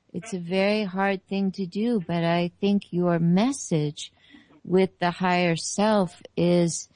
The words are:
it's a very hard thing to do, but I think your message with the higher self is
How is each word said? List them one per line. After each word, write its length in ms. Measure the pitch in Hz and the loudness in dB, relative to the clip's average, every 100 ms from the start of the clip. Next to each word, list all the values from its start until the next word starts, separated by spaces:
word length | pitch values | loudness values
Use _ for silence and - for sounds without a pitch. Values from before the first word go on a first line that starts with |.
| _ | _
it's 220 | 180 - | -14 -10
a 40 | 185 | -10
very 440 | 170 190 202 214 | -4 0 2 0
hard 420 | 202 185 196 190 - | -2 -2 -2 -2 -4
thing 240 | 196 196 | -4 -2
to 140 | 185 180 | -4 -6
do, 340 | 202 233 233 165 | -4 -2 -2 -2
but 180 | 170 | -2
I 260 | 165 170 175 - | 0 0 -2 -2
think 320 | 202 202 - | 0 0 -2
your 260 | 175 175 170 | -2 2 2
message 920 | 170 180 247 285 - 165 147 151 - _ _ - _ _ | 4 2 2 -2 -2 -2 -2 -6 -14 _ _ -20 _ _
with 340 | - 185 185 - | -2 2 2 0
the 140 | 175 | -4
higher 420 | 170 180 180 175 160 | 0 0 2 2 0
self 640 | - - 208 214 175 - - - | -4 0 2 2 0 -4 -12 -2
is 520 | 175 175 170 - - | 2 4 2 -2 -12